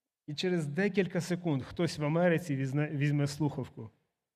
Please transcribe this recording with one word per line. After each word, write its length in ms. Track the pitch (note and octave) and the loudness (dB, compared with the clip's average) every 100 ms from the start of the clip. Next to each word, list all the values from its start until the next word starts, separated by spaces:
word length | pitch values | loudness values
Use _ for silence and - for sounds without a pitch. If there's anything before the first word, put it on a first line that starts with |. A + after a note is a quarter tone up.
| _ _ - | _ _ -12
і 80 | |
через 320 | D3 F#3 F3+ C#3+ | -4 0 0 -2
декілька 540 | C#3+ G3+ G3 F#3 F3+ | 0 0 2 0 0
секунд 420 | - F3 F3 C#3 | -2 -2 0 0
хтось 360 | A2+ - F3 - | -2 -2 -2 0
в 60 | |
Америці 520 | D3 E3 F3+ D#3+ - C3+ | 0 4 4 4 0 -2
візьме, 340 | C3+ C#3+ D3+ | 0 0 0
візьме 360 | D3+ C#3+ D3 C#3+ | 0 2 2 0
слухавку. 640 | - D3+ C#3+ A#2+ - A2+ _ _ _ _ | 0 -2 -2 -8 -10 -16 _ _ _ _